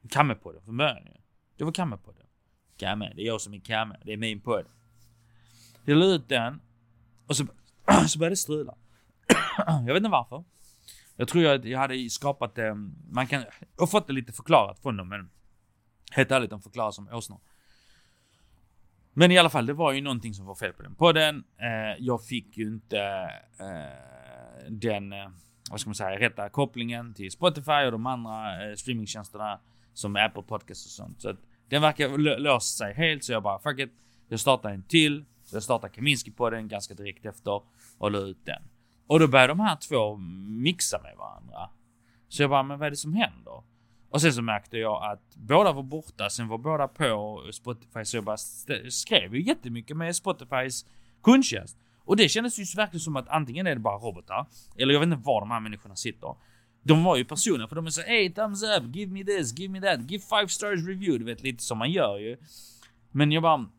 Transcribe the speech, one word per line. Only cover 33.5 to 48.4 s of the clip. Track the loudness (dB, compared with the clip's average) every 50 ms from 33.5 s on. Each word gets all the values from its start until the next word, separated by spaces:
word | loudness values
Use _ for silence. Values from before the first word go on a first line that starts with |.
| -4 -2
"Fuck | -4 -6 -4 -4
it." | -6 -8 _ _ _ _ _ _ _ _
Jag | -6 0
startar | 4 4 4 4 2 -6
en | -8 -8
till. | -8 4 4 6 6 6 2 -4 -10 _ _ _ -20 -10
Jag | -8 -8
startar | 0 0 0 0 0 -8
Kaminski-podden | _ -2 0 0 0 0 -4 -12 -4 -2 -2 -2 -2 -4 -8 -8
ganska | -10 -10 -10 -10 -14
direkt | -14 -12 -14 -14 -12 -14
efter | -14 -14 -10 _ -4 -4 -4 -4 _ _ _ -20 -20 _ _
och | -2 0
la | 0 0
ut | -4 -6 -10 _ -8
den. | -10 -10 -10 -10 -20 _ _ _ _ _ _ _
Och | _ 8 8
då | 8 10
börjar | 10 8 8 8
de | 6 2
här | 2 2 0
två | -2 -4 -2 0 2 2 0 -2
mixa | -6 -10 -12 -12 -12 -12 -10 -6 0 0 0 0 0 -2 -2 -2 -6
med | -8 -10 -16
varandra. | -16 -16 -16 -16 -18 -20 -16 -14 -14 -14 -14 -16 _ _ _ _ _ _ _ _ _ _ _
Så | -2 0
jag | 2 4
bara, | 4 2
"Men | 2 0 -6 -6
vad | -6
är | -6
det | -6
som | -6 -6 -2 0
händer?" | 0 0 0 -2 -12 -20 -18 -20 -20 -20 _ _ _ _ _ _ _ -16 _
Och | 0 4
sen | 4 4
så | 4 4
märkte | 0 -2 -2 -2 -4 -6 -6 -2
jag | -2 0 -2 -2 -4 -6
att | -8 -10 _ _ _
båda | -18 -2 4 6 6 6 6
var | 2 0
borta, | -6 -8 -10 -10 -12 -14 -10 -6 -6 -4
sen | -4 -4 -4 -6
var | -6 -6
båda | -2 -2 0 0 -2 -4
på | _ -2 -2 -2 0 -2 -4 -8 -12 -14 -14 -16
Spotify, | -16 -12 _ -10 -10 -10 -12 _ _ -10 -8
så | -4 -4
jag | -4 -4
bara | -4 -6
st-, | -6